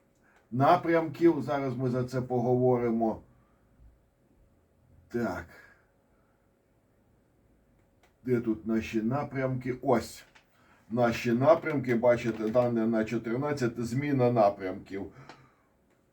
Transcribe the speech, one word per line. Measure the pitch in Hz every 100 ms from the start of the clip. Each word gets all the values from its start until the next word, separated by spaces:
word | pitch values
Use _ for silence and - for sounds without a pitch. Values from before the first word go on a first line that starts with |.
| _ _ _ _ _
напрямків. | 120 139 175 170 165 160 - 170 160
Зараз | 185 143 135 123
ми | 131
за | 127
це | 123 131
поговоримо. | 120 123 120 123 127 123 120 113 113 104 - _ _ _ _ _ - _ _ _ _ _ _ _ _ _ _ _ _
Так. | 120 110 90 - - - _ _ _ _ _ _ _ _ _ _ _ _ _ _ _ _ _ _ _ _ _ _ _ _ _
Де | 123 123
тут | 113 107 110
наші | 113 110 113
напрямки? | 110 139 135 135 131 127 127 127
Ось. | 139 113 - - - _ _ _ _ _ -
Наші | 113 117 - 120
напрямки, | 117 139 160 160 143 127
бачите, | 117 120 120 117 110 110
дане | 120 123 117 110
на | 113
чотирнадцяте, | 110 117 113 120 147 147 120 120
зміна | 113 123 147 131 123
напрямків. | 120 101 101 95 101 - 98 98 131 139 - _ _ _ _ _ _ _